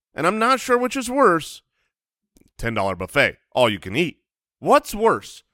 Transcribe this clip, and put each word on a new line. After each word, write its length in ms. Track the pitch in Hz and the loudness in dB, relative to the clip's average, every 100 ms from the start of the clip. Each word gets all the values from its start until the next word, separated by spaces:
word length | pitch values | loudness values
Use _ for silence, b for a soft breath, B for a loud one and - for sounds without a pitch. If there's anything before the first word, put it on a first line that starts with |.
| _ | _
and 120 | - 165 | -4 -2
I'm 120 | 214 | 0
not 200 | 233 262 | 0 0
sure 180 | - 247 | 0 0
which 180 | 247 269 | 0 -4
is 140 | 240 | -4
worse, 520 | 269 240 165 - - _ _ _ _ _ _ _ _ _ - | 2 2 2 -2 -16 _ _ _ _ _ _ _ _ _ -10
ten 160 | 117 | -6
dollar 220 | 110 98 90 | -2 -2 -4
buffet, 420 | 92 143 101 - _ | -4 0 0 -2 _
all 180 | 120 120 | 0 2
you 100 | 101 | 0
can 160 | 92 113 | -4 -4
eat. 240 | 165 - _ _ _ _ | -4 -6 _ _ _ _
What's 340 | 147 285 - 208 | 2 2 2 0
worse? 480 | 226 117 - - _ | 0 0 -4 -20 _